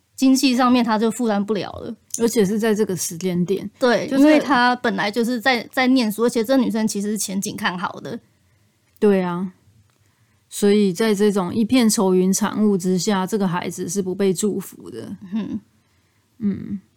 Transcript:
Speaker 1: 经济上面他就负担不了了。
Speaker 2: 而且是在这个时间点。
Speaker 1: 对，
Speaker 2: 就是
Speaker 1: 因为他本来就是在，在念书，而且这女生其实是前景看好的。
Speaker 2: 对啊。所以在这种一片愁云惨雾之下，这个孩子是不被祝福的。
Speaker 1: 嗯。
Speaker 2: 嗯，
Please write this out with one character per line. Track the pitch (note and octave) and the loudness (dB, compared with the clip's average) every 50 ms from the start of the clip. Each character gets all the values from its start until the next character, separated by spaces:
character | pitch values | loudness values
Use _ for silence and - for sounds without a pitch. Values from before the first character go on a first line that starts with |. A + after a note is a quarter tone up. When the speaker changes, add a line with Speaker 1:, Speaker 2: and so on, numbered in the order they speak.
| _ _ _ | _ _ _
Speaker 1:
经 | - C4 C4+ C4 | 0 2 4 4
济 | B3+ - C4+ B3 | 4 4 2 2
上 | A#3+ C4 B3 B3 | 4 4 4 4
面 | B3+ A#3+ | 4 4
他 | A#3+ G#3+ G#3 | 2 2 2
就 | A3+ A3+ | 2 0
负 | A3 - B3 A3+ | 0 0 -2 0
担 | G#3 G3+ G3+ | 0 0 0
不 | G3+ A3 | 0 -2
了 | F#3 D3 - | -4 -4 -6
了。 | - - - - A3+ - _ _ - - | -10 -10 -12 -12 -12 -14 _ _ -6 -2
Speaker 2:
而 | A3+ | -2
且 | A#3 - A#3+ G3+ | 0 2 2 2
是 | F3+ G#3+ G#3+ | 2 2 0
在 | G#3+ A3+ G#3+ | 0 0 2
这 | G3 A3 | 0 0
个 | G3 F#3+ | -2 -2
时 | E3+ - - F3+ E3 | -4 -6 -8 -8 -6
间 | F3+ F#3 F3 F3 F3+ | -4 -2 0 0 0
点。 | E3+ G3 - - G3+ - _ | 0 -2 -4 -4 -10 -6 _
Speaker 1:
对， | - A#3+ A#3 F#3+ - - | 0 2 2 2 0 -2
Speaker 2:
就 | C4 | 2
是 | C4+ C#4 | 4 6
Speaker 1:
因 | |
为 | D4+ D4+ D4 | 6 6 4
他 | - A#3+ C#4+ B3 A#3+ B3 B3 | 4 2 2 2 4 2 0
本 | B3 - A#3+ G3 | 0 -2 -2 -2
来 | F#3+ - G#3 | -2 -4 -2
就 | G#3 B3 A#3 | -2 -2 -2
是 | A3+ B3+ A#3 | 0 -2 0
在， | G3+ C4+ B3+ A#3 - - | 0 0 0 0 -2 -6
在 | - C4+ B3+ B3 | -2 0 2 2
念 | C4 C4 A#3+ G#3+ | 4 2 2 0
书， | G3+ - A3+ | 0 0 0
而 | A#3+ | 0
且 | - A#3+ A3 | 0 0 0
这 | G#3+ C4+ | 2 2
女 | C4+ A#3 G3+ | 2 2 0
生 | G3+ A3+ A3 G#3+ | 0 -2 -2 -2
其 | - G3+ G3+ | -2 -4 -4
实 | G3+ | -4
是 | A3 G3+ | -4 -4
前 | - - F#3 G3 | -6 -6 -6 -6
景 | F#3+ - - | -6 -6 -8
看 | G3 G3+ E3 F3 F3+ | -6 -6 -6 -4 -4
好 | F#3 - - - | -8 -8 -10 -10
的。 | - C#3+ A3+ A#3+ - _ _ _ _ _ _ _ _ _ _ _ _ _ _ _ | -12 -12 -12 -12 -14 _ _ _ _ _ _ _ _ _ _ _ _ _ _ _
Speaker 2:
对 | - G#3 G3 F#3+ | 2 2 2 2
啊。 | F#3 F3+ F3 F3 F#3+ F#3 - _ _ _ _ _ _ _ _ _ _ _ _ _ _ _ _ _ _ _ | 0 -2 -4 -4 -6 -8 -10 _ _ _ _ _ _ _ _ _ _ _ _ _ _ _ _ _ _ _
所 | - - - G3+ | -6 0 2 2
以 | G3+ G#3+ G#3 F#3+ F3 | 4 4 2 2 0
在 | E3+ A3+ A3+ G#3 | 0 0 0 2
这 | F#3+ G#3+ G#3+ | 2 2 2
种 | G3 G3+ F#3 F3 - | 2 0 -2 -2 -2
一 | A3 A#3 | -2 0
片 | G3+ B3+ C4 A#3 A3 | 2 2 4 4 4
愁 | G#3 A#3 G3 F#3+ F#3 | 2 2 2 2 4
云 | F#3 F#3 F#3 F#3+ | 4 4 2 2
惨 | - G#3+ F#3+ - - G#3+ | 0 0 -2 0 0 2
雾 | G#3 G3+ F#3 | 2 2 2
之 | F3 F#3 F#3 | 0 0 0
下， | F#3 E3 A3 G#3 F#3+ F#3 | 0 0 0 0 0 -2
这 | F3+ A3+ | -2 -2
个 | G#3+ G3 | -2 0
孩 | F#3 E3 F3 - - | 0 -2 -2 -4 -6
子 | E3+ - F3+ F3+ | -8 -8 -8 -6
是 | D#3+ G3+ | -4 -4
不 | F#3 F#3 F#3 | -4 -4 -2
被 | F#3+ G3+ G3 F3+ | 0 0 0 0
祝 | D#3+ A3 G#3 - G3 | 0 0 -2 -2 -4
福 | F3+ - - - - E2+ | -6 -10 -16 -18 -18 -16
的。 | - A2 A2+ - G3+ - G#3 F3+ F#3 | -14 -14 -12 -12 -14 -14 -14 -8 -6
Speaker 1:
嗯。 | A3 G3 - - G#3 - _ _ _ _ _ _ _ _ _ _ _ _ _ _ _ | -6 -6 -6 -8 -10 -10 _ _ _ _ _ _ _ _ _ _ _ _ _ _ _
Speaker 2:
嗯， | A3 G3+ F#3+ - - - G3+ F#3+ - _ _ | -4 -4 -4 -4 -6 -8 -8 -10 -10 _ _